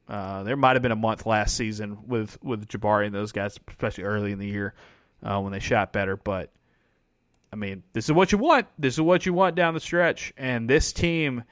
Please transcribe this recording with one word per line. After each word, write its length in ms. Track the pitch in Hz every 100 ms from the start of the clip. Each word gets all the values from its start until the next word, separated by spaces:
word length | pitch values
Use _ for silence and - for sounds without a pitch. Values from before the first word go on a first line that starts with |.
| -
Uh, 360 | 104 95 98
there 120 | 101 139
might 200 | 131 131
have 40 |
been 100 | 123
a 40 | 110
month 300 | 110 107 113
last 300 | 107 104 -
season 520 | 110 107 104 101 117
with, 340 | 117 107 -
with 260 | 139 110 107
Jabari 380 | - 104 107 104
and 80 |
those 180 | 101 104
guys, 280 | 101 101 - -
especially 380 | - 113 - 95
early 260 | 104 104
in 80 | 98
the 80 | 101
year, 260 | 104 98 - - _ _ _
uh, 180 | 104 101
when 120 | 98
they 80 | 98
shot 320 | - 113 98
better. 240 | 104 95 95
But, 360 | 107 95 80 _ _ _ _ _ _ _ _ _ _
I 60 | 107
mean, 260 | 101 95 -
this 120 | 113 131
is 80 |
what 180 | 156 190
you 60 | 202
want. 300 | 294 285 - -
This 140 | 135
is 80 | 123
what 240 | 160 185 185
you 80 |
want 220 | 175 185 170
down 180 | 170
the 60 | 165
stretch. 540 | - 170 170 - - -
And 320 | 131 123 113
this 240 | 151 -
team 500 | - 170 165 151 123 -